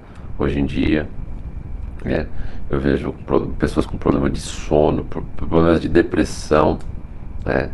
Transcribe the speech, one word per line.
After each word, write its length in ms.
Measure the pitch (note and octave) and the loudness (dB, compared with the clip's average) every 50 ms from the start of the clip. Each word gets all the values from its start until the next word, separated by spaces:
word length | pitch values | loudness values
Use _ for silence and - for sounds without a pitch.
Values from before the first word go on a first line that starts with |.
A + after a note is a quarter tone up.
| - - - - - - - - | -10 -14 -16 -14 -12 -8 -4 -2
hoje 220 | C#2+ C2+ - C#2+ | 0 0 2 2
em 60 | C#2 | 0
dia, 420 | C2 C2+ C2+ - D2+ D#2 D2+ D2 - - - - - - - - - - - - - - - - - - - - | 0 0 0 2 2 2 2 0 -2 -6 -6 -6 -6 -6 -8 -8 -10 -10 -10 -8 -8 -8 -8 -8 -8 -8 -8 -4
né? 240 | - - E2 - - - - - - - - - - | -2 -2 -2 -2 -2 -2 -2 -2 -2 -2 -4 -2 -2
Eu 120 | D2 C#2 | -2 0
vejo 340 | C2+ C#2 C2+ C#2 D2 D#2 - - - | 2 2 2 0 0 -4 -8 -8 -4
pro-, 220 | - C#2 C2+ - - - - | 0 0 0 2 0 -2 0
pessoas 260 | D2+ C#2+ - - - | 0 0 2 0 -2
com 120 | - - - | -2 -2 -2
problema 320 | - - - - - C2 | 2 2 2 4 2 0
de 100 | - - | 0 -2
sono, 640 | - - - - - - D#2 D2+ D2+ D2+ D2 D2+ - | -4 -6 -8 -6 -2 2 4 4 4 4 4 0 -2
pro-, 180 | - - - - - - - | -4 -6 -6 -6 -4 -2 -2
problemas 420 | - - E2 E2 E2 E2+ E2 D#2+ | 0 2 4 6 6 6 6 4
de 80 | - - | 2 4
depressão, 920 | - E2+ - - - - - - - - - - - - D3+ - - - - - - - - - - - - - - - - | 4 4 4 4 2 0 0 0 -2 -6 -2 2 4 6 6 6 2 0 -4 -6 -8 -8 -10 -10 -10 -10 -10 -8 -8 -6 -4
né? 240 | - - C2 C2+ - | 0 0 0 0 -2